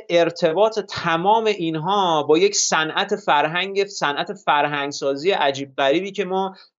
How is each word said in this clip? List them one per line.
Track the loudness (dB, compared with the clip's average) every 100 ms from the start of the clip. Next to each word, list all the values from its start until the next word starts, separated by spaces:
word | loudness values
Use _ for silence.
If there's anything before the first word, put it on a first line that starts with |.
| 2
ارتباط | 2 2 2 0 2 2 0
تمام | -8 -4 -2 0 2 2 2
اینها | -2 -2 -2 0 2 2 2
با | 4 4
یک | 4 2
صنعت | 0 0 0 -2 -2 -2
فرهنگ، | 2 2 2 0 -4 -2 -4
صنعت | -2 -4 -2 -6
فرهنگسازی | -6 0 2 2 -2 -6 -4 -4 -2 0
عجیب | 0 0 -2 -6 -2
غریبی | 0 2 -2
که | -6 -4
ما، | -2 -4 -6 -20